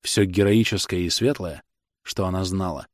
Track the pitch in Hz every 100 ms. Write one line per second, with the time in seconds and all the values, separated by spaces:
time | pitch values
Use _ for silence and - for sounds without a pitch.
0 | - - 98 92 101 110 110 98 - 92
1 | 87 - 117 147 90 73 _ _ _ _
2 | - - 92 92 92 95 92 73 -